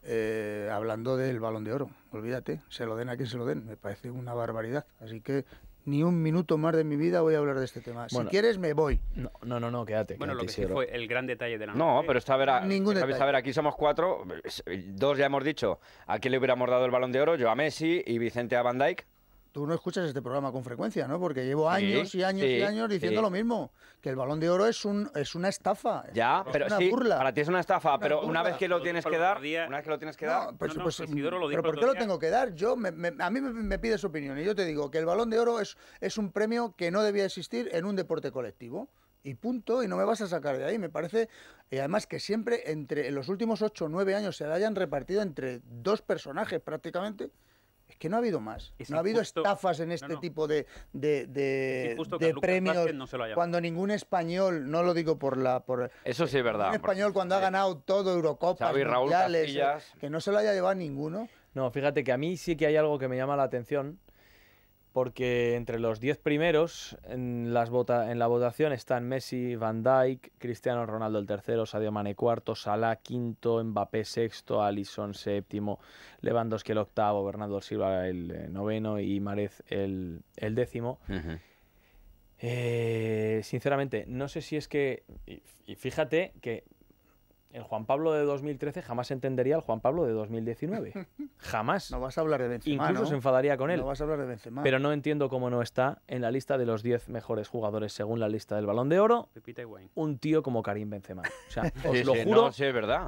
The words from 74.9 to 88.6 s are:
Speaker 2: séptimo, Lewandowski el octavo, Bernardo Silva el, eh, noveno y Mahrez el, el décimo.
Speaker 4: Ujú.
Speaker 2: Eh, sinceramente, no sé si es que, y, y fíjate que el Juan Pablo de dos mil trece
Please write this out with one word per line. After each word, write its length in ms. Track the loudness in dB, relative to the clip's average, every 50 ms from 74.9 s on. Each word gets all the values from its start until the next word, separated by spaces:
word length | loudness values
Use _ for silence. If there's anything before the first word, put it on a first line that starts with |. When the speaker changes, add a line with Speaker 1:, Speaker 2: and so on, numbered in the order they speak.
| -8 -8 -8 -8 -8
Speaker 2:
séptimo, 640 | -8 -4 -2 -2 -2 -2 _ -6 -4 -2 -4 -4 -6 -10 -20 -20 -20 -20 -20 -16 -4
Lewandowski 520 | -2 0 2 2 0 0 -2 -4 -2 -2 0
el 40 |
octavo, 480 | 0 0 -2 _ 0 2 2 2 2 0
Bernardo 340 | -2 -4 -6 -6 -4 -6 -6
Silva 480 | -6 -4 -4 -2 0 0 0 0 0
el, 220 | -2 -4 -4 -6 -6
eh, 180 | -8 -8 -8 -8
noveno 500 | -6 -4 -2 -2 -2 -2 -2 -2 -2 -2
y 200 | -2 -2 -2 -2
Mahrez 440 | -2 -2 -2 -2 -2 -4 -6 -14 -10
el, 540 | -6 -2 -2 -2 -2 -2 -4 -6 -8 -10 -12 -14 _ _
el 160 | -6 -6 -2 0
décimo. 460 | 0 -2 -2 -2 -6 -6 -6 -8 -8 -8 -6
Speaker 4:
Ujú. 300 | -6 -6 -4 -6 -8 -10 -12 _ _ _ _ _ _ _ _ _ _ -20 -20 -20 -20 _ _ _ _ _
Speaker 2:
Eh, 1000 | -6 -6 -4 -2 -2 0 0 0 0 0 0 0 0 0 0 0 0 0 0 0 -2
sinceramente, 640 | -2 -6 -2 0 0 0 0 0 -2 -4 -6 -6
no 200 | -6 -6 -6 -6
sé 140 | -6 -6 -10
si 160 | -8 -4 -6
es 100 | -6 -6
que, 360 | -2 -2 0 0 0 -2 -4 _ -18 -18 -18 -16
y, 160 | -16 -18 -18 _ -20 -20 _ _
y 100 | -16 -16
fíjate 580 | -8 -8 -6 -2 -2 -2 2 2 0 0 0 -6 -10
que 240 | -8 -6 -6 -6 -10 -16 -20 _ -20 _ _ _ _ _ _ _ _ _ _ _ _ _
el 100 | -18 -16 -10
Juan 220 | -8 -6 -6 0
Pablo 260 | 2 2 4 4 2 4
de 100 | 4 2
dos 180 | 2 0 -2
mil 160 | -4 -6 -6
trece 240 | -4